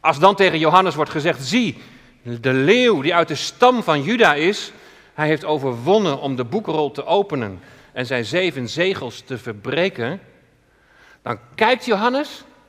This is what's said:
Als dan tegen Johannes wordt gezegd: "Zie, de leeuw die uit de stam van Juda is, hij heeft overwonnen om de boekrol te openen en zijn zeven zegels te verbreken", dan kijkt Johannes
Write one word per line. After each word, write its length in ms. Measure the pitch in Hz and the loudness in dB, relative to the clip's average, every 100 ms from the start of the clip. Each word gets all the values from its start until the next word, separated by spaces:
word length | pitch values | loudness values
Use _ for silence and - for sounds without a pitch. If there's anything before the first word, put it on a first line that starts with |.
Als 180 | 160 147 | 0 4
dan 160 | 185 | 4
tegen 240 | 196 190 160 | 6 2 4
Johannes 360 | 156 180 190 | 4 4 2
wordt 160 | 143 147 | -2 -4
gezegd: 340 | 160 151 131 | -2 -2 -2
"Zie, 380 | 131 214 220 113 - - - _ | -2 -2 -2 -6 -18 -20 -20 _
de 300 | 120 120 123 | -12 -4 0
leeuw 480 | 131 139 240 247 180 | 2 4 4 4 2
die 140 | 135 | 2
uit 140 | 175 165 | 0 0
de 60 | |
stam 480 | 151 - - 247 254 | -4 -8 4 4 4
van 200 | 175 151 | 0 0
Juda 320 | 139 233 196 | 0 4 4
is, 380 | 147 160 202 - - - - _ | 4 0 -2 -8 -16 -20 -20 _
hij 120 | - 151 | -4 0
heeft 180 | 156 | 0
overwonnen 760 | - 156 135 117 127 214 190 135 | 0 -2 -2 -4 2 2 2 -2
om 160 | 139 127 | -4 -4
de 80 | |
boekrol 460 | 120 202 208 160 143 | -2 -4 -4 -2 -2
te 140 | 147 | -4
openen 560 | - 185 196 147 107 92 - - - | 0 0 0 -4 -6 -10 -18 -20 -14
en 140 | 113 123 | -10 -4
zijn 180 | 127 | -4
zeven 440 | 110 170 185 135 120 | -2 -2 -2 -4 -8
zegels 520 | 143 180 196 127 - | -4 -2 -4 -10 -14
te 180 | - 127 | -12 -12
verbreken", 840 | - 104 113 139 190 190 117 190 - _ _ _ _ _ _ _ - _ | -10 -10 -6 -2 -2 -4 -6 -8 -14 _ _ _ _ _ _ _ -20 _
dan 160 | - 117 - | -10 -10 -10
kijkt 300 | - 220 254 | -2 0 0
Johannes 600 | - 196 226 262 294 - - _ | 0 0 0 -2 -6 -12 -20 _